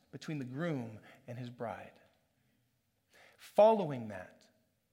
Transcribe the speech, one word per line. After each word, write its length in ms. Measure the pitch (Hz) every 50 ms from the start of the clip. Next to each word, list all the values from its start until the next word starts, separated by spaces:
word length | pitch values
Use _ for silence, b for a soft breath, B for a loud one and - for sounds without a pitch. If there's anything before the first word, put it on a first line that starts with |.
| _ - -
between 260 | 135 - - 156 147
the 60 | 127
groom 540 | 123 127 139 175 175 151 131 117 113 110 104 B B B B B -
and 100 | 123 123
his 120 | 127 123
bride." 420 | 120 - 123 110 92 82 78 - - - - - _ _ _ _ _ _ _ _ _ _ _ _ _ _ _ _ _ _ _ b b b b b b b
Following 720 | - - - - 208 220 226 208 185 147 139 120 113 107
that, 280 | 101 92 90 - - - - - _ _ _ _ _ _ _ _